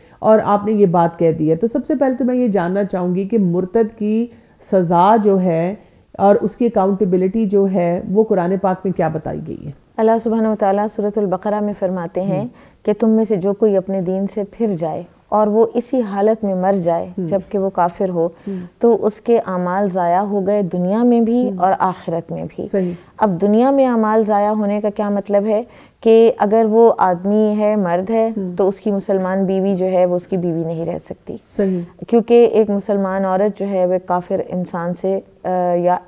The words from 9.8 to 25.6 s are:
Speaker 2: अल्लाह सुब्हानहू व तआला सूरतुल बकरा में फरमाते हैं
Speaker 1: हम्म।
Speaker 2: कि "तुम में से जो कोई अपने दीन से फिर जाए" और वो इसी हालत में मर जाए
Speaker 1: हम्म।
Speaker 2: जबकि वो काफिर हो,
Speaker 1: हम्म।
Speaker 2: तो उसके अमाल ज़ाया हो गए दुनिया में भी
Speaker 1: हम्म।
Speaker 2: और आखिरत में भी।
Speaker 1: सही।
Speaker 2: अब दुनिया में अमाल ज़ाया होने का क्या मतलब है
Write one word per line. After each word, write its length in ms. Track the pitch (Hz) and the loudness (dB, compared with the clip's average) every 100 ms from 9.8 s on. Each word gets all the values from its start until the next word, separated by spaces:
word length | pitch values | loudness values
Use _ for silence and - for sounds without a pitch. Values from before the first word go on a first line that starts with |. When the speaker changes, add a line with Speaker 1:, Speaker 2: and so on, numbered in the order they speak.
| _ - | _ -2
Speaker 2:
अल्लाह 200 | 220 226 | 0 2
सुब्हानहू 340 | 226 220 220 | 0 -2 -2
व 40 | 214 | 0
तआला 320 | 202 202 208 | 0 0 -2
सूरतुल 380 | - 208 208 202 | -4 -4 -2 -2
बकरा 360 | 180 214 208 | -2 -4 -4
में 120 | 208 | -4
फरमाते 480 | 196 185 185 170 175 | -4 -4 -4 -6 -6
हैं 180 | 196 190 | -4 -4
Speaker 1:
हम्म। 100 | 240 - - _ - | -6 -12 -20 _ -4
Speaker 2:
कि 80 | |
"तुम 160 | 208 220 | 0 2
में 160 | 220 220 | 2 0
से 120 | 202 | -2
जो 160 | 196 | -2
कोई 220 | 196 220 196 | 0 0 0
अपने 260 | 185 196 | -2 -4
दीन 260 | 180 190 196 | -4 -4 -4
से 160 | 220 | -6
फिर 320 | 202 - 226 175 | -8 -4 -4 -4
जाए" 300 | 160 156 175 _ - | -6 -8 -12 _ -4
और 180 | 208 214 | 0 2
वो 220 | 214 226 240 | 2 2 0
इसी 240 | - 262 | -2 -2
हालत 440 | 214 196 208 220 | -2 0 0 0
में 120 | 202 185 | -2 0
मर 200 | 185 196 | 0 0
जाए 320 | 170 170 185 | 0 -2 -4
Speaker 1:
हम्म। 200 | 180 170 | -6 -4
Speaker 2:
जबकि 300 | 196 190 202 | -4 -2 -4
वो 120 | 190 | -2
काफिर 400 | 190 175 - 190 | 0 -2 -2 -4
हो, 240 | 175 165 - - | -2 -4 -4 -10
Speaker 1:
हम्म। 140 | 185 175 - | -10 -12 0
Speaker 2:
तो 140 | 233 226 | 2 2
उसके 420 | 214 - - 233 | 0 -4 -2 0
अमाल 520 | - 185 180 185 208 | 0 -4 -2 -2 -2
ज़ाया 300 | 185 175 180 | 0 0 0
हो 220 | 208 202 | 0 -2
गए 220 | 190 208 | 0 0
दुनिया 400 | 185 180 180 214 | -2 -2 -2 2
में 220 | 240 233 226 | 2 2 2
भी 240 | 240 247 | 0 -2
Speaker 1:
हम्म। 100 | 185 | 0
Speaker 2:
और 120 | 185 | 0
आखिरत 600 | - 190 - - 165 170 | 0 -2 -4 -6 -8 -6
में 160 | 165 165 | -10 -10
भी। 200 | - - | -10 -4
Speaker 1:
सही। 280 | 196 180 175 - - | -2 -2 -6 -12 -2
Speaker 2:
अब 100 | 220 | 0
दुनिया 420 | 165 202 220 254 | 2 2 4 4
में 160 | 277 254 | 4 2
अमाल 360 | 233 214 220 | 2 2 2
ज़ाया 260 | 214 202 208 | 2 0 0
होने 320 | 214 202 208 | 0 -2 -2
का 80 | 208 | -4
क्या 200 | 208 208 | -4 -4
मतलब 360 | 202 196 202 208 | -4 0 0 0
है 200 | 214 | -2